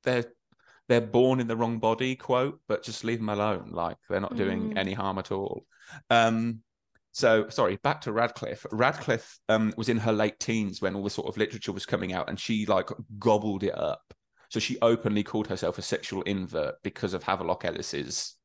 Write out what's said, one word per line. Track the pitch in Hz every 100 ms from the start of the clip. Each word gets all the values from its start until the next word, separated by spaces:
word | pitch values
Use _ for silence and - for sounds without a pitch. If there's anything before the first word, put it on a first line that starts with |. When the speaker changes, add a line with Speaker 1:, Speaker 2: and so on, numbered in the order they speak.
Speaker 1:
They're, | - 123 120 _ _ _ _ _ _
they're | 120
born | 110 120 127 127
in | 117
the | 117
wrong | 117 117
body," | 110 113 127 131
quote, | - 127 135 - _
"but | 107
just | - 110
leave | 113 117
them | 107
alone. | 104 104 98 -
Like, | 85 85 - _
they're | 95
not | 101 117
doing | 98 92 90
Speaker 2:
Mm. | 98
Speaker 1:
any | 98
harm | 98 98 95
at | 92
all." | 98 98 - _ _ - - _
Um, | 117 113 113 117 113 _ _ _ _ _
so, | - 123 113 107
sorry, | - 104 98
back | 139 -
to | -
Radcliffe. | 110 120 - - - -
Radcliffe, | 110 127 156 - 113 - - -
um, | 110 110 104
was | 113
in | 113
her | 110
late | 107 107 -
teens | - 113 104 92
when | 95 98
all |
this | 101 -
sort | -
of | -
literature | 107 110 -
was | 95 -
coming | 92 92
out, | 90 -
and | 98
she, | - 110 104
like, | 95 90 - 107 104
gobbled | 113 107 107 98
it | 98 -
up. | 76 - _ - _ _ _
So | 233
she | - -
openly | 117 117 107 104
called | 101 110 107
herself | 92 85 -
a |
sexual | - - - 98
invert | 92 98 90 78 71 -
because | 101 - 98
of | 90
Havelock | - 92 87 92 90
Ellis's | 80 - 71 64 - - -